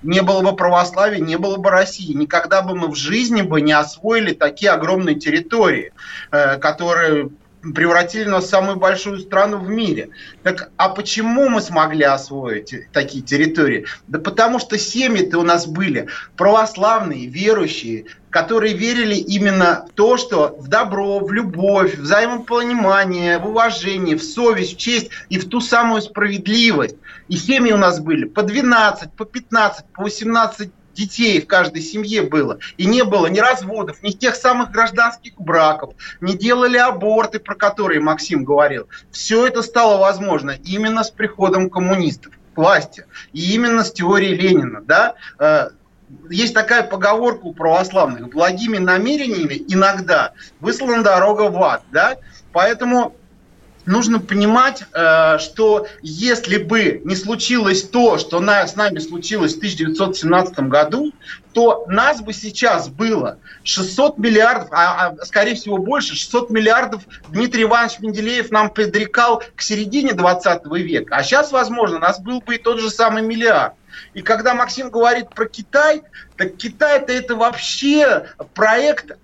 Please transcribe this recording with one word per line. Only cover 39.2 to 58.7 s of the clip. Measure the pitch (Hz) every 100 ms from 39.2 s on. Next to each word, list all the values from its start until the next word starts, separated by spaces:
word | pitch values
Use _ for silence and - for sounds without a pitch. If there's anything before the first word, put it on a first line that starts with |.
| - 226 254
это | 254
стало | - 240 233 202
возможно | 196 185 202 156 135
именно | 135 151 196 220 226
с | 220
приходом | _ 220 - 190 190 185
коммунистов | 185 185 190 165 - - _ _
к | -
власти. | 165 185 - - - - -
И | 151 175 220
именно | 240 233
с | 214
теорией | - 175 196 196 185
Ленина, | 185 170 123 110
да? | 107 165 233 - - -
Э, | 147 151 123 _ _ _ _ 135 165
есть | 175 233
такая | 220 220 240
поговорка | 226 196 202 220 240 226 175
у |
православных: | 165 165 165 185 190 151 120 117
«Благими | 143 175 190 226 208
намерениями | 180 185 220 294 262 196 151 139 -
иногда | 190 190 196 175 160 117 - - _
выслана | 175 240 262 233
дорога | 208 185 190 214 208
в | 175
ад», | 170 123 _
да? | 156 208 262 - - -
Поэтому | 170 196 233 247 247 240 - _ _ _ _ _ _ -
нужно | 202 220 226
понимать, | 180 196 208 233 262 262 -
э, | 160 165 160 160 156
что | - - 220 208 - -
если | 156 156 240 233 185 196
бы | 165 220 190 -
не | 156 185
случилось | 202 233 - 247 202 185
то, | - 240 240 165
что | 156 170
на-, | 196 202
с | 175